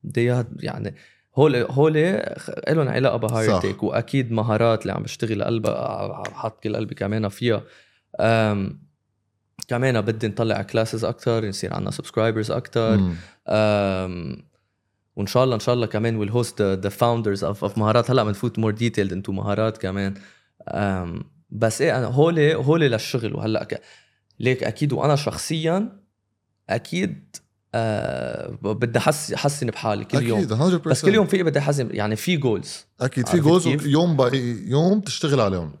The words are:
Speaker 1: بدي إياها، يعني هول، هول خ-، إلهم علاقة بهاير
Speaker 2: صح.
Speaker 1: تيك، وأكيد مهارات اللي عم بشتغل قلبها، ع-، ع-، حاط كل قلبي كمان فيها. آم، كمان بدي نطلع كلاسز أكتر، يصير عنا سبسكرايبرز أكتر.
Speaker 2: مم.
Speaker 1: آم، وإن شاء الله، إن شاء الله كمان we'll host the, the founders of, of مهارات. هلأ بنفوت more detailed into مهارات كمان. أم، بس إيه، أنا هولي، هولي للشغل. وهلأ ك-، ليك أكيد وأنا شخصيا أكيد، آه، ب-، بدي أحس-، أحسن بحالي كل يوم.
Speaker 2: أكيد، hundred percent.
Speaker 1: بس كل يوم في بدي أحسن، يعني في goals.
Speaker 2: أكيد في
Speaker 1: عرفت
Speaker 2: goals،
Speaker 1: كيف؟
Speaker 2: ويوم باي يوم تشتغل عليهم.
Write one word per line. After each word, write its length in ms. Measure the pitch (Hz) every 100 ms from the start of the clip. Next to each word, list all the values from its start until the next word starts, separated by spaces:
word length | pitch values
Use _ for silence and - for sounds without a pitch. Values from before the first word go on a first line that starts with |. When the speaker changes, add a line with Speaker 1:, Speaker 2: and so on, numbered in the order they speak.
Speaker 1:
بدي 160 | - -
إياها، 260 | 120 123 120 -
يعني 380 | - - 104 95 - _ _ -
هول، 200 | 151 123
هول 680 | 120 131 156 156 165 190 - -
خ-، 120 | - - -
إلهم 200 | 160 143
علاقة 280 | - 131 117
بهاير 340 | 113 113 110
Speaker 2:
صح. 120 | 98
Speaker 1:
تيك، 200 | 95 98
وأكيد 500 | 104 113 117 139 120
مهارات 500 | 113 110 107 117 110
اللي 100 | -
عم 100 | -
بشتغل 400 | 104 - 113 104
قلبها، 300 | - 117 110
ع-، 480 | - - 104 101 -
ع-، 100 | 92
حاط 320 | - 113 -
كل 140 | 113 110
قلبي 180 | 107
كمان 340 | - 101 110 107
فيها. 340 | - 120 104 - - _ _ _ -
آم، 600 | 110 113 110 104 98 101 - _ _ _ _ _ _ - -
كمان 320 | 120 131 120
بدي 280 | 104 110 113
نطلع 340 | 104 113 98
كلاسز 420 | 101 117 113 113
أكتر، 400 | 101 - - 117
يصير 300 | 107 98 95
عنا 160 | 87 95
سبسكرايبرز 600 | - - - 113 113 107
أكتر. 460 | - - - 113 104
Speaker 2:
مم. 180 | 92 85 90 _ -
Speaker 1:
آم، 1040 | 107 107 104 101 95 92 87 80 - - _ _ _ _ _ _ -
وإن 100 | 101
شاء 180 | 123
الله، 100 | 131
إن 60 | 117
شاء 140 | 117
الله 120 | 120 117
كمان 400 | 107 117 113 104
we'll 60 |
host 180 | 117 117
the, 360 | - 101 95 98
the 40 |
founders 500 | - 120 117 107 98
of, 300 | 80 101 104
of 80 | 107
مهارات. 320 | 107 113 117
هلأ 140 | 131
بنفوت 360 | 107 101 120 110
more 140 | 110
detailed 380 | 104 117 113 98
into 180 | 92 98
مهارات 480 | 98 104 101 110 107
كمان. 360 | 95 98 98 98 - _ _ _ -
أم، 560 | 73 101 95 87 85 - _ _
بس 320 | 104 113 110
إيه، 160 | 160 120
أنا 80 | 113
هولي، 480 | 127 160 170 147
هولي 340 | 160 131 165 147
للشغل. 460 | 113 - 127 113
وهلأ 300 | 104 107 110
ك-، 160 | - - - - _ _ _ _
ليك 240 | 117 147
أكيد 280 | - - 147
وأنا 240 | 127 143 139
شخصيا 840 | 131 - - 160 160 180 226 - _ _ _ _ _ _ -
أكيد، 680 | 113 - - 95 98 - - _ _ _
آه، 840 | - 113 107 - 64 62 57 - -
ب-، 60 | 101
بدي 300 | 107 120 120
أحس-، 340 | 110 147 -
أحسن 320 | - 143 147 123
بحالي 380 | - 113 104
كل 180 | 113 135
يوم. 160 | 120 110
Speaker 2:
أكيد، 160 | 123
hundred 280 | 110 165 180
percent. 60 | 160
Speaker 1:
بس 160 | -
كل 100 | 190
يوم 120 | 214 180
في 160 | 196
بدي 160 | 170 147
أحسن، 300 | 143 143 120
يعني 260 | - 104 107
في 240 | - 139
goals. 280 | 127 104 - - - _
Speaker 2:
أكيد 280 | 127 135 120
في 80 | 175
Speaker 1:
عرفت 100 | 147
Speaker 2:
goals، 200 | 175 -
Speaker 1:
كيف؟ 160 | 143
Speaker 2:
ويوم 320 | 143 143 175 147
باي 480 | 127 135 120 113 -
يوم 340 | 131 170 208
تشتغل 400 | 196 - 160 139
عليهم. 320 | 104 92 80 73